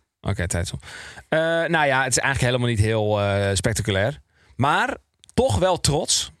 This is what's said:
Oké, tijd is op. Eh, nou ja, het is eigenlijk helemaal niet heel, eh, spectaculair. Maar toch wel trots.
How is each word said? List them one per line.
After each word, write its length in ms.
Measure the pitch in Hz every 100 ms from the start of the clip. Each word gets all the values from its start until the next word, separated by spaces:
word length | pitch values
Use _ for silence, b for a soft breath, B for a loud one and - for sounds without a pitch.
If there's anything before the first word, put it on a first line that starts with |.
| _ _
Oké, 260 | - 95 87
tijd 180 | 87
is 80 | 85
op. 120 | - B B B B -
Eh, 100 | 160
nou 480 | 165 165 160 165 143
ja, 160 | 131
het 80 | 135
is 80 | -
eigenlijk 220 | 135 127
helemaal 280 | 123 123 120
niet 100 | 110
heel, 420 | 110 110 107 104
eh, 300 | 101 98 98
spectaculair. 680 | 98 120 104 101 95 113 151 _ b b -
Maar 400 | 139 185 381 - _ _ -
toch 240 | - 254 196
wel 220 | 185 170
trots. 500 | - 147 - - - -